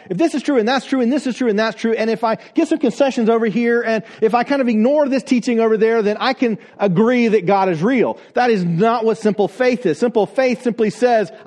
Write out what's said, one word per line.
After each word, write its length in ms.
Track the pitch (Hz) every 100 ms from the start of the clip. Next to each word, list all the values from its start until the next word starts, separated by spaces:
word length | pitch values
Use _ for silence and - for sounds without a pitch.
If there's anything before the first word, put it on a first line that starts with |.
| -
if 80 | 180
this 180 | 330 294
is 80 |
true 140 | 262 269
and 100 | 214
that's 180 | 269 -
true 140 | 269
and 100 | 233
this 160 | 277 262
is 120 | 214
true 100 | 247
and 100 | 202
that's 200 | 220 214
true, 160 | 233
and 160 | 220 226
if 120 | 220 226
I 100 | 220 -
get 140 | - 330
some 120 | 330
concessions 500 | 247 - 277 247 226
over 160 | 233 226
here 360 | 196 233 233
and 220 | 226 220 - -
if 160 | 220 233
I 80 |
kind 180 | 233 277
of 60 | 240
ignore 400 | 214 226 302 285
this 160 | 269
teaching 380 | - 254 254 226
over 160 | 226 220
there, 240 | 220 233
then 160 | 208 214
I 140 | 226
can 240 | 254 240 208 - -
agree 520 | 202 170 220 247 233
that 160 | 208 175
God 240 | 196 190
is 120 | 160
real." 360 | 196 262 135 - -
That 180 | - 247
is 140 | 214 175
not 400 | 165 226 240 220
what 120 | 214
simple 300 | 214 202 190
faith 380 | - 254 247 196
is. 120 | 147
Simple 280 | 240 220 196
faith 380 | - 262 233
simply 260 | 247 220 214
says, 420 | - 247 233 190 -